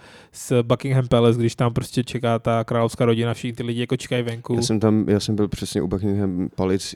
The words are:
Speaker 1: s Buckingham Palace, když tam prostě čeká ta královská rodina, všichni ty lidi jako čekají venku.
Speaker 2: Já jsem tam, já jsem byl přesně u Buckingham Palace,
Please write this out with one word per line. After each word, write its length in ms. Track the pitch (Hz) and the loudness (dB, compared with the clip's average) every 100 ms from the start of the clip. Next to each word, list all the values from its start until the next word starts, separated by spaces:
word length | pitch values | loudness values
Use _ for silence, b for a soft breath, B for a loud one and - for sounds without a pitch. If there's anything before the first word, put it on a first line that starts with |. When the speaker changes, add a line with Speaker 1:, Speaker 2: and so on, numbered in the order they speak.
| b b b | b b b
Speaker 1:
s 300 | - - 123 | -12 0 0
Buckingham 440 | 117 123 135 131 123 | 2 0 2 0 2
Palace, 320 | 120 117 120 | 4 4 4
když 160 | 117 - | 2 0
tam 180 | 123 | -2
prostě 300 | 117 - - | 0 -4 -4
čeká 360 | 120 123 120 113 | -4 -2 -2 -2
ta 240 | 120 113 | 0 -2
královská 420 | 110 120 117 - 120 | 0 0 0 0 2
rodina, 280 | 113 117 | 2 0
všichni 200 | 110 127 | -4 -6
ty 100 | 120 | -6
lidi 160 | 120 120 | -6 -4
jako 180 | 120 123 | -2 -4
čekají 260 | - 123 | -2 -4
venku. 300 | 120 113 - 120 | -4 -6 -2 -2
Speaker 2:
Já 60 | |
jsem 180 | 117 110 | 0 2
tam, 260 | 110 110 82 | 4 4 4
já 100 | 101 | 2
jsem 160 | - 104 | 2 0
byl 120 | 101 | -2
přesně 340 | - 95 104 | -2 -4 -4
u 60 | 82 | -2
Buckingham 640 | 95 104 98 98 90 90 - | -2 -2 0 -2 -2 -4 -2
Palace, 400 | 92 95 - | 0 0 -2